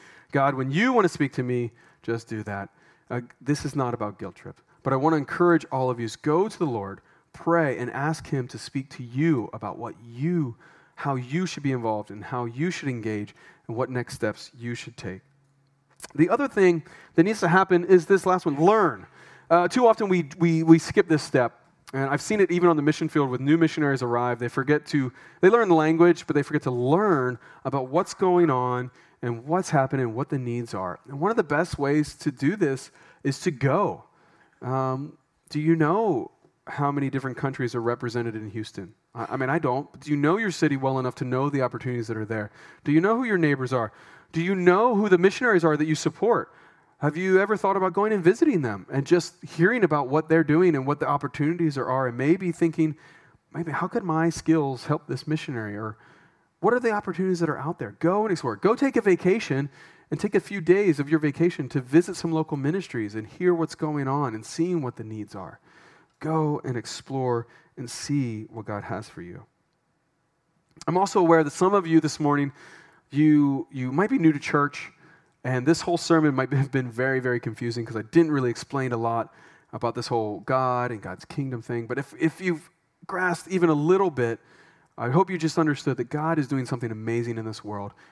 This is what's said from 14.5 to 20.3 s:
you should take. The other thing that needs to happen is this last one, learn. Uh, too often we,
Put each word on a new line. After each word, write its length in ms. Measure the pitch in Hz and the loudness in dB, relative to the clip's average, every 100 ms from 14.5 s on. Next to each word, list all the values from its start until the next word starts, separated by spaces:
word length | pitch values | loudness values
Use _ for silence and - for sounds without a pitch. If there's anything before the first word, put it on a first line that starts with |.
you 200 | 120 120 | -12 -10
should 220 | 117 - - | -10 -12 -14
take. 260 | 98 95 _ _ _ _ _ _ _ - - | -14 -14 _ _ _ _ _ _ _ -20 -6
The 140 | 139 170 | 0 2
other 180 | 240 277 | 2 0
thing 360 | 208 185 170 - - - | 4 4 4 -4 -20 -4
that 80 | - | 0
needs 180 | 190 214 | 2 2
to 80 | 165 | 2
happen 360 | 190 190 180 | 4 4 2
is 200 | 175 185 | 6 4
this 220 | 156 190 190 | 6 2 2
last 180 | 185 | 0
one, 180 | 170 143 | 0 2
learn. 440 | 175 220 202 101 - - - - - | 4 6 2 0 -14 -20 -20 -10 2
Uh, 200 | 170 175 | 2 4
too 180 | 254 240 | 4 4
often 220 | 220 202 | 4 2
we, 200 | 185 143 | 2 0